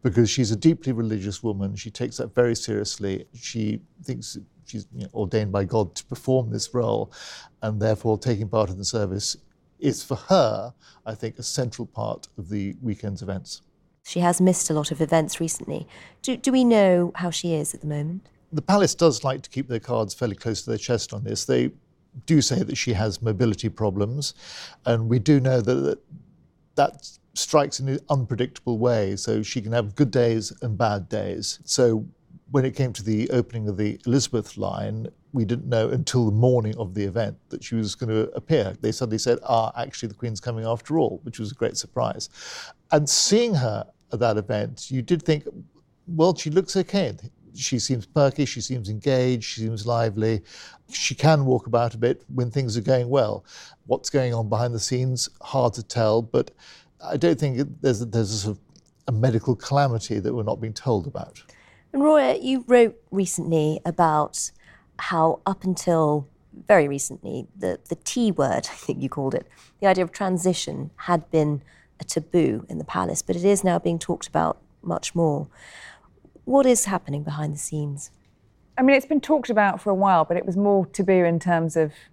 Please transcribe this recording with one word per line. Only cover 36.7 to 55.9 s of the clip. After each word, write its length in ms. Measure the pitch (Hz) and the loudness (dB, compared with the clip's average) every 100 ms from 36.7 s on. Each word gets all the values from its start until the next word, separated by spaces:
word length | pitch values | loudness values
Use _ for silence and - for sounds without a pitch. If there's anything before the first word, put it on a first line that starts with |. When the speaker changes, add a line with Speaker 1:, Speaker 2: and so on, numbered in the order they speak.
| 110 | -6
Speaker 1:
of 160 | 101 | -6
the 100 | 95 | -4
event 320 | 98 101 104 - _ | -2 -2 -4 -8 _
that 140 | - | -12
she 100 | - | -4
was 220 | 113 107 - | -4 -4 -4
gonna 320 | 117 110 113 - | -2 0 -2 -6
appear. 420 | - 156 98 - | 0 0 0 -2
They 100 | 107 | -4
suddenly 260 | - 117 110 | -2 -4 -2
said, 220 | 127 120 - | 0 0 2
"Ah, 220 | 117 113 120 | 2 2 -4
actually, 340 | 117 - 113 | -10 -8 -12
the 40 | 104 | -8
Queen's 240 | 120 104 | -8 -6
coming 240 | - 113 | -8 -6
after 360 | 113 117 - 160 | -4 -4 -2 0
all," 200 | 120 95 | 0 -2
which 160 | 123 113 | -12 -10
was 120 | 107 | -10
a 40 | - | -4
great 200 | 113 - | -4 -4
surprise. 540 | - 123 113 - - - - - - - _ | -8 -4 -4 -4 -12 -16 -16 -16 -18 -20 _
And 180 | 151 147 | 2 2
seeing 460 | - - 208 240 170 | 0 4 4 4 2
her 320 | 123 107 - _ _ | 0 -4 -8 _ _
at 80 | 117 | 0
that 180 | 117 107 | 2 2
event, 540 | 101 107 110 123 - | -2 -4 -4 -8 -6
you 100 | 131 | -6
did 220 | 113 175 | 0 0
think, 240 | - 151 - - - _ _ _ - | 2 0 -2 -14 -20 _ _ _ -8
"Well, 300 | 165 170 160 | 2 4 4
she 160 | 156 | 0
looks 240 | 160 180 196 | 0 0 -2
okay." 400 | 180 196 147 95 - _ - - | 0 -2 -2 -6 -16 _ -20 -8
She 240 | - 123 | -4 -2
seems 260 | - 127 - | -2 -4 -2
perky, 400 | 156 139 135 139 | 2 2 2 -4
she 160 | 120 | -4
seems 280 | - 127 101 | -6 -6 -6
engaged, 560 | 107 143 131 127 123 107 | -4 0 2 2 0 -4
she 160 | - | -6
seems 260 | 110 110 110 | -6 -4 -2
lively. 540 | 117 117 101 110 113 - - - - _ | 0 0 0 0 0 -4 -20 -20 -20 _
She 260 | - - - | -6 -6 2
can 300 | 147 156 135 | 4 6 4
walk 200 | 127 - | 0 2
about 300 | 117 117 110 | 0 0 0
a 20 | |
bit 260 | 120 - - | 0 0 -6
when 180 | 131 123 | -4 -2
things 260 | 139 127 113 | -2 -2 -2
are 40 | |
going 280 | 101 127 120 | 2 2 4
well. 340 | 135 107 101 _ - - _ - | 2 2 -2 _ -20 -20 _ -4
What's 220 | 127 - | -2 0
going 220 | 143 127 | 0 0
on 160 | 117 107 | 0 0
behind 240 | 110 123 | 0 0
the 60 | 117 | -2
scenes, 500 | - 123 127 127 - _ | -2 -2 0 -2 -6 _
hard 320 | - 139 120 | -4 0 0
to 100 | 110 | 0
tell, 400 | 110 | -6